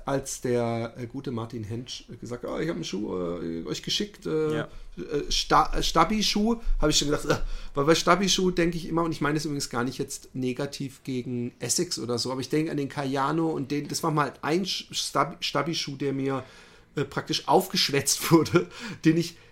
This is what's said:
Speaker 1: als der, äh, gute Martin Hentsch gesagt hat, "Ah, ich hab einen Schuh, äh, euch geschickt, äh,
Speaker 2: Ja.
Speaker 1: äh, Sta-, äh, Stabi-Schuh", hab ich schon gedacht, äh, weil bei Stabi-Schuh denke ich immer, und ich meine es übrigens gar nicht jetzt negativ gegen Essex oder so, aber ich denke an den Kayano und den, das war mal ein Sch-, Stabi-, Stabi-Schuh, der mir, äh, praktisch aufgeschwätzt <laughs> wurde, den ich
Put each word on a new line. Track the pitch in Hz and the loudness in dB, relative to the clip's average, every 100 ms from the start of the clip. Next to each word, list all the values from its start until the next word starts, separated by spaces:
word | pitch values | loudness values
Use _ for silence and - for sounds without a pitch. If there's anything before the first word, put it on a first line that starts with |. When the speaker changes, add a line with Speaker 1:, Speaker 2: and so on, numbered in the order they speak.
Speaker 1:
als | - 139 - - | -2 -2 -2 -6
der, | 123 120 117 117 113 - | 0 2 2 -2 -4 -8
äh, | 117 | -10
gute | 131 143 | -8 -6
Martin | 117 117 120 | -6 -6 -8
Hentsch | 104 117 127 - - 117 | -8 -8 -8 -12 -14 -14
gesagt | 117 120 | -10 -8
hat, | - | -6
"Ah, | - | -4
ich | 160 | -4
hab | 170 | -4
einen | |
Schuh, | 156 190 208 - - - | -4 -6 -4 -4 -4 -4
äh, | 85 82 - | -6 -6 -6
euch | - | -6
geschickt, | - - 208 - 85 | -2 -2 -4 -6 -4
äh, | 156 156 151 | 0 0 -2
Speaker 2:
Ja. | - - - - | -4 -10 -14 -12
Speaker 1:
äh, | - 147 - | -4 -4 0
Sta-, | - - 151 151 - | 0 4 4 6 2
äh, | |
Stabi-Schuh", | 151 175 165 214 190 208 214 226 - - | 4 4 4 4 2 2 2 2 2 4
hab | 151 | 4
ich | 147 | 4
schon | 143 | 2
gedacht, | 143 147 | 0 2
äh, | 131 - - - | 2 0 -4 -4
weil | - | 0
bei | 143 160 | 4 4
Stabi-Schuh | - 180 196 - 185 | 6 4 4 4 2
denke | 180 170 165 | 4 2 0
ich | - | -2
immer, | 165 | 0
und | 170 | 0
ich | 151 | 0
meine | 147 151 | 0 0
es | |
übrigens | 151 143 - | -2 -4 -4
gar | 120 | -2
nicht | 123 - | -2 -4
jetzt | 135 - - | -6 -8 -12
negativ | 131 127 123 143 - 139 - | -4 -4 -2 -4 -6 -10 -10
gegen | - 127 123 123 120 - | -6 -6 -4 -4 -4 -6
Essex | 120 - 175 131 | -2 0 0 -4
oder | 120 120 | -2 -2
so, | 127 | -2
aber | 131 | -4
ich | 131 | 0
denke | 156 160 | 0 0
an | 147 | -2
den | 139 | -4
Kayano | - 135 139 139 160 165 | -4 -2 0 0 2 0
und | 147 131 | -2 -2
den, | 147 143 | -4 -4
das | 151 | -2
war | 170 | 0
mal | 151 139 - | 2 0 -2
ein | 131 170 | -2 0
Sch-, | 185 - - | 0 -4 -6
Stabi-, | - - 143 147 - | -6 -2 0 0 -2
Stabi-Schuh, | - 143 170 160 - 135 | -4 -2 -2 -4 -6 -4
der | 143 | -4
mir, | 135 135 135 113 - - - - | -2 -2 -4 -6 -16 -20 -20 -10
äh, | - | -6
praktisch | 139 - - 143 - | -4 -4 -4 -2 4
aufgeschwätzt | 160 190 180 - 139 139 - - | 4 4 0 2 2 2 0 6
<laughs> | |
wurde, | 160 151 175 175 - 226 170 | 6 6 4 2 -6 -12 0
den | 160 165 | 2 4
ich | 165 - - | 2 -6 -20